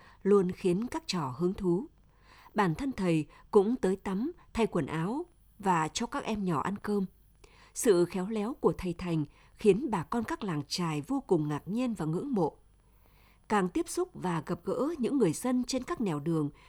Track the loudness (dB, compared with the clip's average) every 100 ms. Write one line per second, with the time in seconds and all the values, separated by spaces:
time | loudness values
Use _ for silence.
0 | -20 -4 4 4 4 0 0 0 -2 -6
1 | -4 -4 -4 -2 -2 0 0 0 -2 -14
2 | -20 _ -20 -20 -6 0 2 2 -2 -2
3 | 2 2 0 -10 4 4 6 2 0 -2
4 | -2 -2 -4 -6 -8 -2 0 0 -2 -2
5 | -2 -4 -8 _ _ -4 0 2 0 -4
6 | -6 -6 -4 -2 0 0 -2 -4 -2 -2
7 | -2 -6 _ -20 -20 -20 -14 -2 4 4
8 | 4 0 -4 -2 -4 0 0 0 -4 -4
9 | -2 -2 -2 -8 -20 2 4 4 2 -2
10 | -2 -4 -4 -4 -4 -4 -4 -4 -2 -4
11 | -4 -6 2 2 2 -4 -4 -4 -2 -2
12 | -2 -2 -2 0 0 -2 -18 _ _ -20
13 | -20 -20 -20 _ -2 0 0 -2 -4 -4
14 | -4 -4 -4 -4 -4 -6 -4 -2 -2 -2
15 | 0 2 2 2 -2 -2 -2 -4 -4 -2
16 | -2 -2 0 0 -2 -6